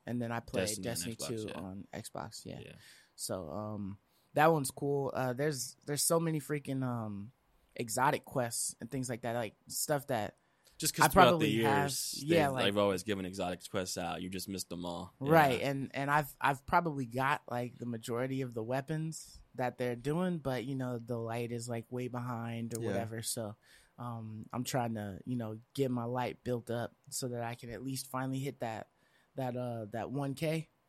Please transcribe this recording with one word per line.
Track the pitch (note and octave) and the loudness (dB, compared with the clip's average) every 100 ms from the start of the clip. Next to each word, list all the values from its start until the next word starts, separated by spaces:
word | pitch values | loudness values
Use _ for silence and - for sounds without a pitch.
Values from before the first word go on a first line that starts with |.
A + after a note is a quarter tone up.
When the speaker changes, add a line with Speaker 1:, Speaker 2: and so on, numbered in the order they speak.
| - | -6
Speaker 1:
And | A#2+ | -4
then | A#2 | -2
I | A#2 | -4
play | - - F#2 G#2+ | -2 0 0 -2
Speaker 2:
Destiny | G#2+ | -4
on | A#2 | -4
Speaker 1:
Destiny | A#2+ A2+ | -4 -6
Speaker 2:
Xbox, | - A2+ | -6 -4
Speaker 1:
two | G#2+ | -4
Speaker 2:
yeah. | - | -6
Speaker 1:
on | F#2+ G2 - | -8 -10 -10
Xbox, | - - - - - - | -12 -10 -8 -8 -10 -10
yeah. | - | -12
Speaker 2:
Yeah. | - - - - - - | -12 -18 -20 -20 -20 -10
Speaker 1:
So, | - F#2+ D#2+ | -6 -4 -4
um, | E2 G#2+ G#2 G2 G2+ _ _ _ | -6 -6 -4 -6 -8 _ _ _
that | D3 D#3 | 6 6
one's | D#3+ C3 | 6 0
cool. | - C#3+ C#3+ C3+ - | -4 -2 0 0 0
Uh, | B2+ | -2
there's, | B2 D3+ C3+ A#2 - - | 0 -2 -2 -6 -8 -6
there's | C#3+ | 0
so | - E3+ | 4 4
many | E3 D#3 | 2 0
freaking, | - D3+ C#3 C3+ | -2 -4 -2 -2
um, | C3 A#2+ G#2+ G2+ G#2 - _ _ _ - | 0 -2 -4 -6 -10 -16 _ _ _ -8
exotic | A#2+ B2 C3+ C#3+ - | -4 4 4 4 0
quests | C3+ A#2 - - - | -2 0 -2 -4 -6
and | A#2+ | -8
things | C3+ B2 | -6 -4
like | A#2 | -4
that, | A#2+ A#2+ | -2 -2
like, | G#2+ - - | -2 -6 -10
stuff | - - D3 - | -4 0 0 0
that | A#2+ G#2 - _ _ _ - | -2 -2 -6 _ _ _ -4
Speaker 2:
Just | D3+ - | -2 6
'cause | D3+ | 8
Speaker 1:
I | |
Speaker 2:
throughout | G3 F3 - | 12 10 10
Speaker 1:
probably | |
Speaker 2:
the | G#2+ A2 | 4 6
Speaker 1:
have, | A2+ C#3+ C#3+ | 6 4 2
Speaker 2:
years, | C3 - - D3 | 0 -4 -4 4
Speaker 1:
yeah, | E3 C#3+ | 6 6
Speaker 2:
they've, | |
Speaker 1:
like | C3 G2 | 4 2
Speaker 2:
they've | G2+ | 6
always | G2+ F#2+ | 4 4
given | G2 G2 F#2 | 0 -2 -2
exotic | F#2+ F2+ F2+ - | -2 -2 -2 -4
quests | G2+ F2+ - | -2 -2 -2
out. | E2+ E2 | -2 -2
You | F#2 | -4
just | F#2+ F#2+ | -6 -6
missed | F#2+ - | -6 -6
them | F2 F2 | -6 -4
all. | F2 F2 - | -6 -8 -4
Speaker 1:
Right, | C3+ E3 C#3+ B2 | 6 8 8 4
Speaker 2:
Yeah. | |
Speaker 1:
and, | C3+ C#3 C3+ | 0 -2 -4
and | - C#3 | -4 2
I've, | D3 C3+ - | 2 0 0
I've | C3 C3+ - | 0 0 2
probably | F3 E3+ C#3 A#2+ | 2 2 -2 -4
got, | B2 C3+ D3 - | 0 2 0 -2
like, | A#2+ B2 B2 | -4 -4 -6
the | A#2+ | -6
majority | A#2 A#2 A#2 C3 C3+ | -6 -4 -4 -2 -2
of | B2+ | -4
the | A#2 | -4
weapons | A2 C3 C3 D#3 D#3+ D3+ - - - - | -2 -2 -2 -2 -4 -6 -14 -20 -14 -2
that | B2 - | -2 0
they're | B2 A#2+ | -2 -2
doing, | B2+ D#3+ F#3 F3 | 0 2 2 0
but, | C#3 B2+ | 0 -2
you | A#2+ C3+ | -2 -2
know, | B2+ A#2+ | -2 -4
the | A#2 A#2+ | -2 -2
light | A2+ A#2 A#2+ | -2 -2 -2
is, | A#2 A#2 | -4 -4
like, | A#2 A2 | -6 -4
way | B2 B2 | -4 -4
behind | B2 B2 A#2 A#2 A#2 A#2 | -4 -4 -4 -4 -4 -4
or | A2+ | -2
Speaker 3:
Yeah. | |
Speaker 1:
whatever. | A2+ A#2 A2+ A2+ | 0 0 -2 -4
So, | A2 - G#2+ A2 _ - _ - | -4 -4 -6 -8 _ -20 _ -12
um, | A#2+ A#2 A2 G#2+ - | -8 -8 -8 -10 -6
I'm | A#2+ | -4
trying | B2 C3+ A#2+ | -2 0 0
to, | A2+ G#2 F#2 - | 0 -4 -6 -4
you | B2 | -4
know, | A2+ A2 - | -2 -8 -8
get | - C3+ | 0 0
my | B2 A#2 | 0 -2
light | B2 B2 - A#2+ | -2 -2 -4 -4
built | B2 A2+ | -4 -2
up | A#2 A#2+ _ - | -4 -4 _ -10
so | - B2+ | -6 -4
that | A#2+ | -4
I | A#2 A#2+ | -6 -6
can | A#2+ | -10
at | A#2 | -8
least | C3 C3 - | -6 -6 -4
finally | B2+ C3 C3 | -4 -2 -2
hit | C3 - | -4 -4
that, | A#2+ G#2+ - _ _ _ _ - | -4 -4 -8 _ _ _ _ -4
that, | B2+ B2 | -4 -2
uh, | B2 A#2 G#2+ | -4 -4 -4
that | A2+ F2+ | -4 -4
one | C3+ C#3 C3 | -2 -4 -2
K, | D#3+ D#3+ D#3 _ | 0 0 -4 _